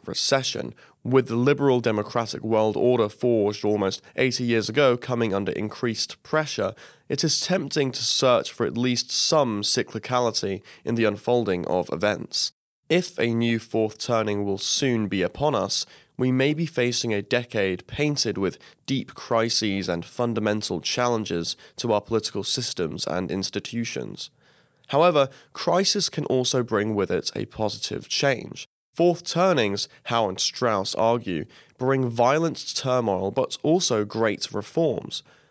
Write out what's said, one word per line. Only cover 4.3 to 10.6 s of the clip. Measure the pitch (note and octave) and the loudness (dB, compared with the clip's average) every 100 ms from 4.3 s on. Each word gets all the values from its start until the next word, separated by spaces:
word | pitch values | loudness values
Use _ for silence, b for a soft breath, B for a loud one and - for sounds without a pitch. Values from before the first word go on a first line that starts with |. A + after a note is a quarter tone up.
| A#2+ | 0
years | A#2+ A#2 G2+ | 0 0 2
ago | A2 C#3 A#2+ | 4 4 4
coming | - A#2+ A2+ | 0 0 0
under | G2 G2 | 0 -2
increased | - G#2 - A#2+ A2 - - | -2 -4 -4 -4 -2 -6 -8
pressure, | - D#3 D3+ - G2 - B B B | -2 -2 -2 -2 -4 -4 B B B
it | C#3+ | -2
is | D#3+ - | 0 0
tempting | - F#3 C#3+ D#3 C3+ | 0 -2 -2 -2 -2
to | - | -2
search | A#2 - C3 A#2+ - | -2 2 4 4 2
for | - F#2 | -2 -2
at | D#2+ | 0
least | B2+ A#2+ - | 0 0 -2
some | - - D#3 B2+ G#2 | -2 2 2 2 0
cyclicality | G#2 B2 - A2 - B2 A#2+ A2 G2 F#2+ | -2 -2 -2 -6 -2 0 0 -2 -4 -6